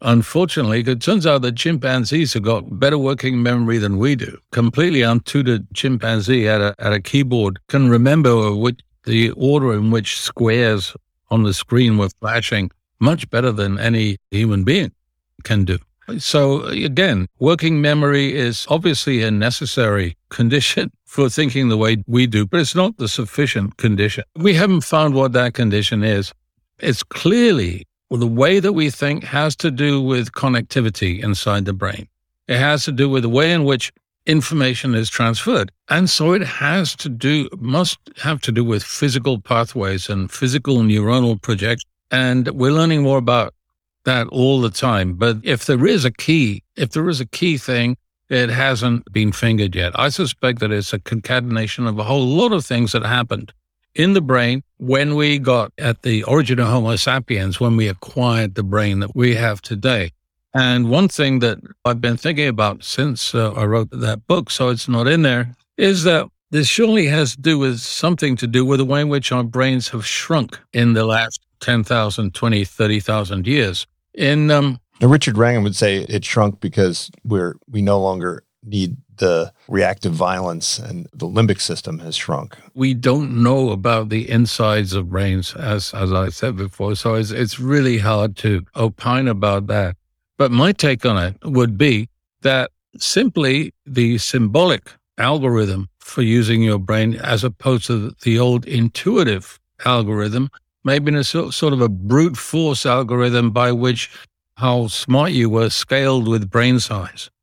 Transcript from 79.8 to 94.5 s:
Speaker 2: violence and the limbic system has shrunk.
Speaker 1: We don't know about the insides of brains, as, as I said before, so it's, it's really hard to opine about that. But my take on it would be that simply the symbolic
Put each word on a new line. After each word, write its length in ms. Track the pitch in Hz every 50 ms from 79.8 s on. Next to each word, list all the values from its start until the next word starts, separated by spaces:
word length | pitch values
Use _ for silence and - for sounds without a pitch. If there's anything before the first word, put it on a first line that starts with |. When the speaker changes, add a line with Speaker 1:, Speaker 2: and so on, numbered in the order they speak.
| 92 92 98 - - 90
Speaker 2:
violence 640 | 82 80 92 90 92 92 92 87 85 82 - - - -
and 280 | - - 87 85 82 -
the 140 | - - 80
limbic 340 | 87 98 110 113 104 95 -
system 380 | - - 82 - - 90 82 80
has 160 | 82 80 -
shrunk. 420 | - - - 76 71 76 - - - - _ -
Speaker 1:
We 200 | 131 131 131 127
don't 480 | 117 127 127 131 147 143 123 123 117
know 280 | 117 123 135 135 131 117
about 400 | 104 95 101 120 113 113 110 107
the 200 | 110 110 117 -
insides 640 | 117 117 120 - - - 110 107 107 107 98 90
of 180 | 95 98 87 90
brains, 440 | 92 95 101 95 92 92 90 - -
as, 380 | - 156 110 107 98 - - -
as 180 | 101 95 92
I 160 | 95 92 95 90
said 280 | 85 - 113 127 101
before, 380 | 95 98 92 - - 101 104 104
so 200 | - - 117 110
it's, 160 | 113 110 104
it's 280 | 110 120 120 101 - 127
really 400 | 127 131 147 143 131 127 120 110
hard 380 | 98 110 107 104 104 104 98 -
to 260 | - 107 101 87 - - -
opine 500 | - 113 110 - - - 127 123 131 135
about 400 | 123 107 95 104 101 101 101 101
that. 300 | 104 104 104 95 90 90 - _ _ _ _ _ _ _
But 140 | - 143 123
my 200 | 120 123 156 196
take 320 | 196 - - 143 127 - -
on 120 | 120 104
it 200 | 92 87 92 98 -
would 340 | - 156 131 123 120 117 101
be 320 | 95 151 143 113 104 113 - _ _ _ _ _ _
that 280 | - 139 135 131 127 - _ _ _ _ -
simply 800 | - - - - 190 269 214 - 170 143 131 135 151 151 - - _ _
the 340 | 143 127 123 117 117 120 107
symbolic 760 | - - - 123 113 101